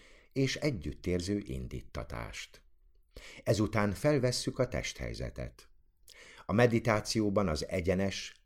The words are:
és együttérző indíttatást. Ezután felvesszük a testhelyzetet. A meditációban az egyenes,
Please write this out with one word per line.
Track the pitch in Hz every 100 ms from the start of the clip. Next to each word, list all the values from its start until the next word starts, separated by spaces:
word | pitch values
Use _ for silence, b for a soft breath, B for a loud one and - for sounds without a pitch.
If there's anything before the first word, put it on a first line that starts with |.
| B B B
és | 135 135 -
együttérző | 156 110 73 - 90 90 87 101 -
indíttatást. | 67 62 65 - - 58 58 55 - - - - - - _ _ B B B
Ezután | B 104 104 110 104
felvesszük | 92 151 147 123 - - 135
a | 123
testhelyzetet. | 62 - - 58 57 62 - 62 - - - _ _ - B B B B
A |
meditációban | 104 123 113 117 107 - 113 104 98 95
az | 76 -
egyenes, | 92 87 92 98 - - -